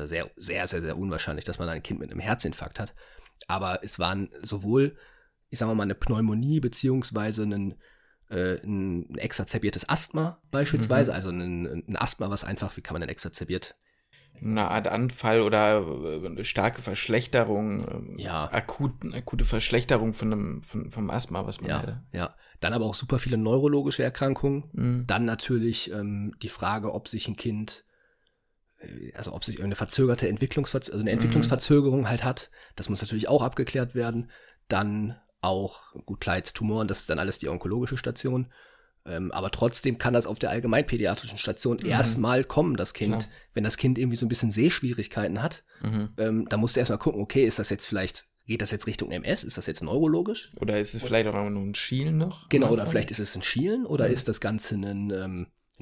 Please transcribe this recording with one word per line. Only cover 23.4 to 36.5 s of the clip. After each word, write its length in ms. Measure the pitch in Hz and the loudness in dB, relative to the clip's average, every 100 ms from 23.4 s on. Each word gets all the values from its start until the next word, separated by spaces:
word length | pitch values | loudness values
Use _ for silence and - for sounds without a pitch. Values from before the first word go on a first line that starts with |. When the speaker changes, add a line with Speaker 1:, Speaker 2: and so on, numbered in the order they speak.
| 110 131 147 143 139 131 | 4 4 6 4 0 0
Speaker 1:
Erkrankungen. 640 | 127 - 139 131 143 139 - | -2 0 -2 2 0 0 -4
Speaker 2:
Mhm. 320 | - 123 123 | -2 0 0
Speaker 1:
Dann 200 | 123 98 | 0 2
natürlich, 640 | 117 110 - 120 117 110 - | 2 0 0 2 2 0 -4
ähm, 420 | 104 101 101 104 - | -6 -4 -4 -4 -6
die 80 | 107 | -12
Frage, 440 | - 90 107 104 | -4 -2 -2 -2
ob 140 | - - | -6 -6
sich 200 | - - | -6 -6
ein 80 | |
Kind, 480 | 101 117 107 107 - _ _ _ _ _ _ _ _ _ _ | -4 -4 -4 -6 -10 _ _ _ _ _ _ _ _ _ _
äh, 340 | - - - | -16 -14 -14
also 200 | - - | -10 -10
ob 120 | - | -8
sich 160 | - 95 | -8 -4
eine 140 | 98 | -4
verzögerte 520 | 101 110 - 131 120 101 | -2 0 4 4 4 0
Entwicklungsverz-, 640 | 110 131 147 135 131 - | 0 0 0 -2 -4 -4
also 120 | 107 | -2
eine 100 | 107 | 0
Speaker 2:
Mhm. 80 | 117 | 2
Speaker 1:
Entwicklungsverzögerung 920 | 113 151 117 127 - 143 139 135 113 | 4 4 4 2 6 6 6 2 2
halt 140 | 120 | 0
hat. 260 | 131 - - - - | 0 -2 -8 -18 -18
Das 140 | - - | -10 -4
muss 120 | 101 | -2
natürlich 260 | 104 110 117 | -2 -2 4
auch 160 | 143 | 4
abgeklärt 500 | 127 - 120 135 123 | 4 0 -2 -2 -2
werden. 380 | 123 117 117 120 - - _ - | -2 -2 -2 -6 -12 -20 _ -2
Dann 480 | 95 104 107 107 - _ - | 0 2 0 -2 -6 _ -2
auch, 520 | 92 95 98 - - - | 0 2 -2 -6 -20 -18
gut, 160 | - 98 | -12 -6
klar, 160 | - 92 | 0 0
jetzt 180 | - | -2